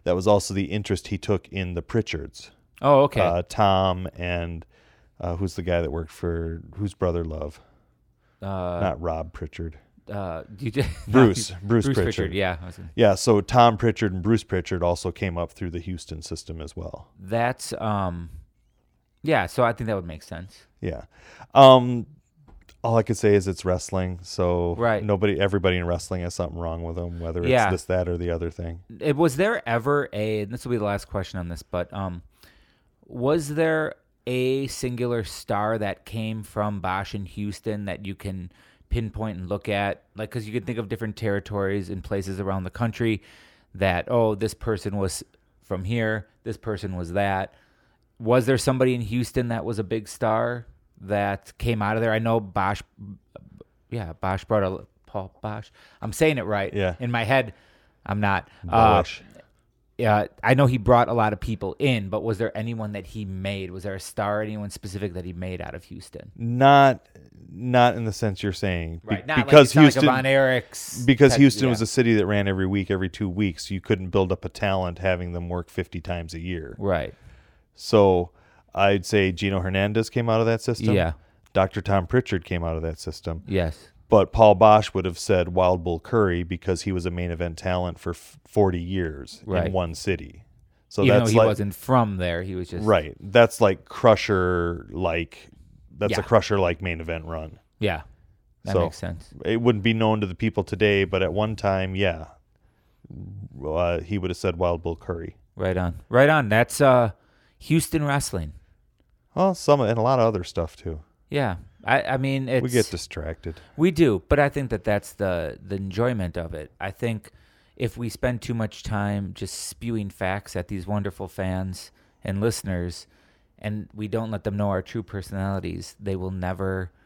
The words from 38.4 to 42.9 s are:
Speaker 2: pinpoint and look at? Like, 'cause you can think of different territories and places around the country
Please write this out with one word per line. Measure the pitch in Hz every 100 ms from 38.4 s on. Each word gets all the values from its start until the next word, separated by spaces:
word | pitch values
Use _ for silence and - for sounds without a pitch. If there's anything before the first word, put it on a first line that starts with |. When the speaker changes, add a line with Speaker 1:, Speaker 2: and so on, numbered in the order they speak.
| 87 _ _ _ -
Speaker 2:
pinpoint | 120 113 107 110 90
and | 90
look | 101 -
at? | 101 101 - _ -
Like, | 107
'cause | 123 107
you |
can | 113
think | 101 113
of | 104
different | 110 113 104
territories | 110 101 - 104 95 101 90
and | 95
places | - 98 92 95
around | 98 95
the | 92
country | - 117